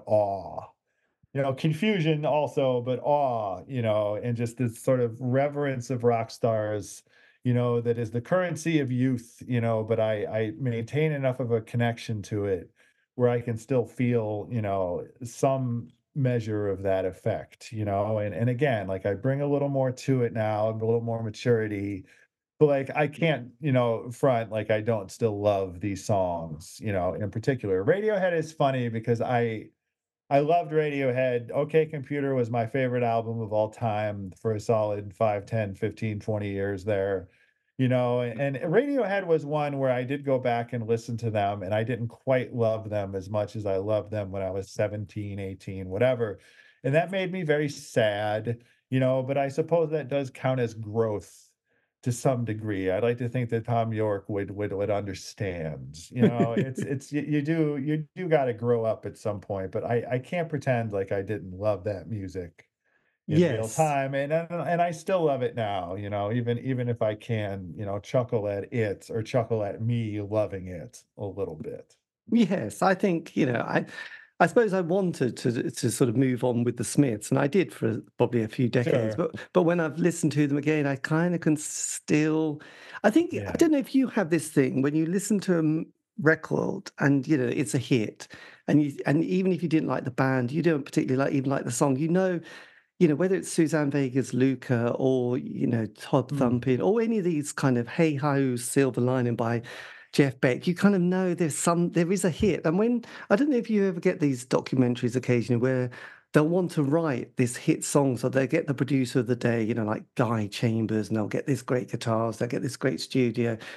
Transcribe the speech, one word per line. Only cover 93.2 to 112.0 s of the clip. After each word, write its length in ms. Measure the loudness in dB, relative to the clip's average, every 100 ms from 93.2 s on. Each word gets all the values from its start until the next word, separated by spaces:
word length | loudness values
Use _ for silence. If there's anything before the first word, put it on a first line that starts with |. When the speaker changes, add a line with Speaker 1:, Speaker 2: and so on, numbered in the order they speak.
| 2 0
Speaker 2:
it's 140 | -2
Suzanne 400 | 0 2 2 2
Vega's 440 | 2 2 0 0
Luca 560 | 2 2 2 0 2 2 2
or, 400 | 2 2 0 -2
you 280 | -4 -2 0
know, 200 | 0 -2
Todd 460 | -6 0 0 2
Speaker 1:
Mm. 0 |
Speaker 2:
Thumping 480 | 0 2 2 2 2
or 200 | 2 2
any 180 | 2 0
of 60 |
these 280 | 0 -2 -4
kind 260 | 0 2 2
of 80 | 0
Hey 260 | 2 2 2
Ho, 400 | 0 2 2 0
Silver 440 | 0 2 2 2
Lining 360 | 2 2 0 0
by 260 | 0 -2 -4 -16 -16 -20 -4
Jeff 280 | 2 4 4
Beck, 260 | 0 2 -2
you 80 |
kind 200 | 4 4 4
of 40 |
know 320 | 2 2 0
there's 220 | 0 0 0
some, 360 | 2 2 2
there 180 | 2 2
is 140 | 2
a 60 | 2
hit. 320 | 2 0 2
And 140 | 2 2
when, 260 | 2 0 -4 -14 2
I 60 | 2
don't 140 | 4
know 60 | 2
if 140 | 2
you 160 | 2 2
ever 140 | 2
get 180 | 0 2
these 240 | 2 0
documentaries 720 | 0 0 2 2 2 2 0
occasionally 460 | -2 2 2 2 0
where 300 | 2 0 -2 -8 -18 -20 _
they'll 160 | 4 4
want 220 | 2 0
to 100 | 0
write 540 | 2 2 0 -2 -6 0
this 200 | 0 0
hit 280 | 0 0
song, 320 | 2 2 2 0
so 120 | 0
they'll 180 | 0 2
get 200 | 0 0
the 80 |
producer 460 | -2 0 0 2 0
of 80 | 0
the 80 | 0
day, 260 | 2 2
you 100 | 0
know, 100 | 0
like 200 | -2 -4 -6
Guy 320 | -2 0 0 -2
Chambers, 640 | -2 0 0 0 0 0
and 80 | -2
they'll 100 | -2
get 200 | -4 -2
this 160 | -4
great 280 | 0 -2 -2
guitars, 460 | -6